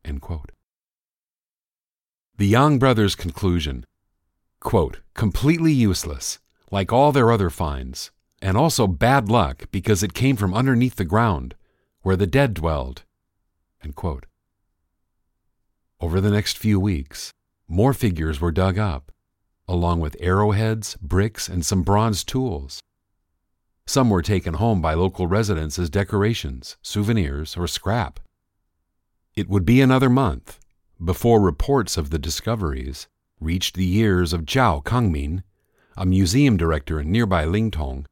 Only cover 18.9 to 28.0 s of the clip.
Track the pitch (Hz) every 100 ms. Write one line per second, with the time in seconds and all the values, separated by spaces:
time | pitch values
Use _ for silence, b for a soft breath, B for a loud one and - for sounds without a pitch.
18.9 | 71 - - _ _ _ _ - 90 87
19.9 | 85 78 - 90 92 107 104 110 110 107
20.9 | - 73 92 107 - - 90 82 95 87
21.9 | 101 113 98 - 131 127 78 69 - -
22.9 | _ _ _ _ _ _ _ _ _ -
23.9 | - 123 95 82 101 87 78 117 104 80
24.9 | 80 95 - 90 98 113 82 78 - 87
25.9 | 98 98 104 104 113 69 64 - - -
26.9 | 101 104 110 80 69 80 - 87 - -
27.9 | 117